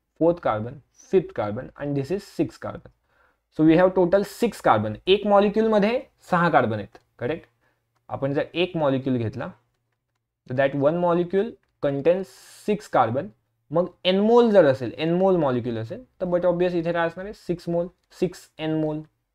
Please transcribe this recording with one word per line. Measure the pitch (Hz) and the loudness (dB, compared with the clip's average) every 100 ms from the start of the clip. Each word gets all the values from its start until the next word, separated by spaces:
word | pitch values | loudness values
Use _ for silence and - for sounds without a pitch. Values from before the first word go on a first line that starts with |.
| _ - | _ 0
फोर्थ | 160 170 | 0 2
कार्बन, | 139 107 113 151 _ _ - | -2 -4 -6 -12 _ _ -2
fifth | 190 - - | -2 -2 -6
carbon | 107 110 156 - | -6 -6 -12 -10
and | 143 143 | -6 -4
this | 131 | -4
is | 196 - - | -6 -8 -6
six | 147 - 107 | -6 -6 -12
carbon. | - - _ _ _ _ _ _ - | -12 -18 _ _ _ _ _ _ 2
So | 156 | 4
we | 165 | 6
have | 185 185 | 4 2
total | 175 196 196 - | 2 2 -2 -4
six | 233 - 156 | -4 -2 0
carbon. | 113 107 110 - | 2 0 -6 0
एक | 202 208 | 0 4
मॉलिक्यूलमध्ये | 202 208 214 220 214 202 254 - _ - | 4 4 2 2 2 2 -2 -8 _ -4
सहा | 175 170 | 0 2
कार्बन | 151 113 110 | 2 2 -4
आहेत, | 98 - _ - | -8 -18 _ -12
करेक्ट? | 120 165 - _ _ _ _ _ - | -8 -8 -12 _ _ _ _ _ -12
आपण | 120 135 | -6 -4
जर | 143 - | -2 -4
एक | 160 175 170 | -2 -2 0
मॉलिक्यूल | 143 135 131 127 | 0 0 -2 -2
घेतला, | 110 117 170 - _ _ _ _ _ _ _ _ - | -4 -6 -12 -14 _ _ _ _ _ _ _ _ -10
तर | 127 | 0
that | 139 143 | 0 2
one | 139 175 | 0 2
molecule | 175 170 175 190 233 254 _ - 143 | 0 0 0 -2 -2 -8 _ -6 -4
contains | 139 147 185 185 - - - - | 0 2 0 -2 -16 -20 -12 -4
six | 208 - 147 | -4 -2 0
carbon. | 113 131 196 _ _ _ - | 0 0 -6 _ _ _ -4
मग | 156 185 _ | -2 -2 _
एनमोल | 180 190 214 240 233 | 0 2 4 4 6
जर | 202 147 | 6 6
असेल, | 123 117 - | 2 -4 -6
एनमोल | 160 175 190 180 | -2 2 2 2
मॉलिक्यूल | 143 123 120 113 | 0 -2 -4 -6
असेल, | 113 214 - - | -8 -12 -16 -10
तर | 185 | -4
but | 175 | 0
obvious | 180 175 180 175 | 0 0 0 0
इथे | 165 | -2
काय | 170 165 | -2 -4
असणार | 175 196 | -6 -14
आहे? | |
सिक्स | - - 170 170 | -16 -8 -6 -4
मोल, | 170 180 _ _ - | -4 -4 _ _ -6
सिक्स | 175 - - - | -6 -6 -20 -8
एनमोल, | 156 156 156 151 151 _ _ | -4 -2 -2 -6 -12 _ _